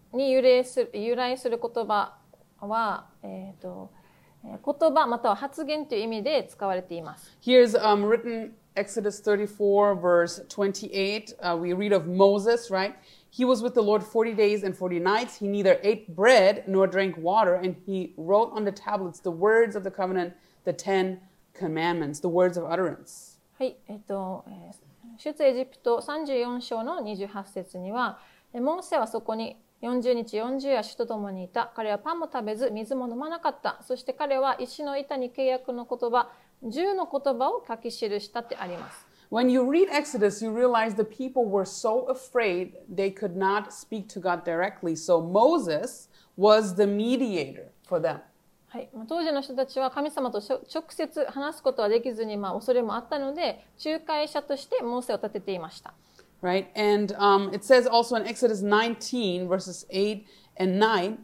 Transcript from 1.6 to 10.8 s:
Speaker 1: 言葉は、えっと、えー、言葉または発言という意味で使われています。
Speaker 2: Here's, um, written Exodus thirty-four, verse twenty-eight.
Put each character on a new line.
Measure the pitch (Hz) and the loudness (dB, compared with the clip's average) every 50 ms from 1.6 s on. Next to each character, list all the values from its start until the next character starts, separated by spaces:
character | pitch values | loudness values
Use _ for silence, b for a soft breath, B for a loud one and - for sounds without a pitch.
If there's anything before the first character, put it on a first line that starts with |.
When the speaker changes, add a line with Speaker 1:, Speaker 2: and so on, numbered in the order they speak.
Speaker 1:
言 | 240 233 - 233 220 | -4 -4 -4 -4 -2
葉 | 202 214 202 - - - _ _ _ _ _ _ _ _ - | 0 2 0 0 -2 -6 _ _ _ _ _ _ _ _ -14
は、 | 202 202 220 226 226 208 180 - - _ _ _ | -8 -4 -2 -2 0 -2 -2 -6 -8 _ _ _
え | - 202 190 190 190 196 190 | -16 -14 -12 -12 -14 -16 -18
っ | _ | _
と、 | - 180 180 - - - b b b b b b b b b b - | -14 -14 -14 -14 -16 -18 b b b b b b b b b b -18
え | - - - - | -16 -16 -8 -4
ー、 | 285 294 285 | -4 0 2
言 | 320 320 269 | 2 4 4
葉 | 311 285 | 4 2
ま | 233 240 233 | 2 0 0
た | 240 | 2
は | 226 196 | 0 0
発 | - 269 277 - 311 311 | 0 -2 -10 -8 -8 -6
言 | 269 302 302 285 | -4 -4 -6 -4
と | 294 240 | -4 -4
い | 202 | -4
う | 220 | -4
意 | |
味 | 226 226 220 202 | -4 -6 -4 -2
で | 285 311 247 180 | 0 0 0 -2
使 | - - - 202 | -4 -10 -6 -4
わ | 196 185 | -2 -2
れ | 185 | -4
て | 180 - 170 | -4 -8 -12
い | 170 | -12
ま | 160 151 151 | -12 -12 -16
す。 | - - - _ _ | -18 -20 -20 _ _
Speaker 2:
Here's, | - 240 254 254 240 220 214 | 0 6 8 8 8 8 6
um, | 220 220 214 208 202 202 | 4 4 6 4 4 4
written | 214 233 226 233 240 226 226 220 - - _ _ _ - | 2 2 2 0 -4 -8 -8 -8 -10 -14 _ _ _ -6
Exodus | 202 202 202 - 226 196 208 202 - | -6 -6 -4 -4 -4 -4 -4 -4 -2
thirty-four, | - 214 208 202 208 202 - - 208 202 196 202 208 202 196 175 | 0 0 2 2 0 -4 -2 0 2 4 6 6 6 6 4 2
verse | 175 180 175 175 170 170 - - - | 4 4 6 6 4 4 0 -10 -14
twenty-eight. | - - 208 202 196 190 - | -12 -4 0 0 0 0 -4